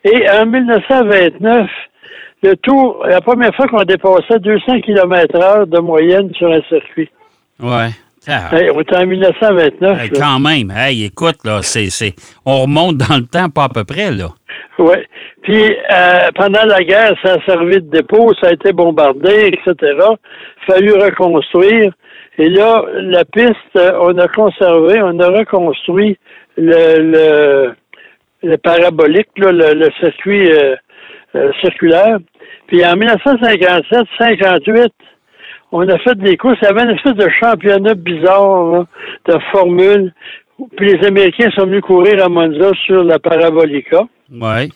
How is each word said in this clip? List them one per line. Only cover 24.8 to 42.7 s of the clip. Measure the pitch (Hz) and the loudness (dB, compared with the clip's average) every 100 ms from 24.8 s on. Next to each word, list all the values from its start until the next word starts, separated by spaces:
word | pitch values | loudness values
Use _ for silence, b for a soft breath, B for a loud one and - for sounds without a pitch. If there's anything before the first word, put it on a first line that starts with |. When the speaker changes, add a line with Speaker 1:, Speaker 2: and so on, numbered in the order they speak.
| 165 220 | 2 2
Speaker 1:
on | 190 170 | 0 0
a | 175 | 0
reconstruit | 202 214 196 170 135 - 180 214 190 b b b - | 0 0 -2 -2 -4 -4 -2 -2 -4 b b b -4
le, | 165 170 165 160 | 2 4 4 2
le, | 160 160 156 151 147 139 127 117 _ B B B _ _ | 2 2 4 2 2 2 -2 -6 _ B B B _ _
le | 175 156 | -4 -2
parabolique, | 175 170 175 160 151 175 - - | 0 0 0 2 2 2 -2 -2
là, | 190 | 0
le, | 175 156 | 2 2
le | 151 156 - | 2 0 0
circuit, | 170 - 190 202 180 | -4 -4 -4 0 2
euh, | 156 139 131 _ B B B B | 2 2 -4 _ B B B B
euh, | 143 139 - | -4 -4 -2
circulaire. | 180 - 170 165 214 214 - _ B B _ | -6 -2 0 2 2 0 -8 _ B B _
Puis | 175 | 0
en | 175 180 | 2 0
mille | 220 | 0
neuf | 214 | 0
cent | 277 247 | 0 0
cinquante-sept, | 233 196 180 175 - 240 226 - | 0 0 0 0 0 -2 -2 -2
cinquante-huit, | 233 202 190 175 - 226 233 _ _ _ B B B B B | -2 0 0 0 0 0 0 _ _ _ B B B B B
on | 170 185 | -4 -2
a | 175 | 0
fait | 247 214 | 0 0
des | 190 180 | 0 0
courses. | 254 233 | 0 0
Il | 208 | 0
y | |
avait | 202 | 0
une | 240 180 | -2 0
espèce | 285 | -2
de | 208 233 - | 0 -2 0
championnat | 233 208 196 196 208 | 0 0 0 0 0
bizarre, | 208 170 165 175 196 196 190 170 | -2 -6 -2 2 2 2 0 0
là, | 175 175 B B B - | -2 -4 B B B -2
de | 160 - | -2 0
formule. | 196 180 175 190 208 190 B B B _ - 254 - | 0 2 2 2 2 -2 B B B _ -20 -18 -4
Puis | 202 | 0
les | 170 202 | 2 2
Américains | 196 190 - 233 202 | 2 0 0 -2 0
sont | 190 | -2
venus | 196 | -2
courir | 196 180 190 202 | 0 2 4 2
à | 180 | 0
Monza | 175 165 147 196 | 0 -2 0 0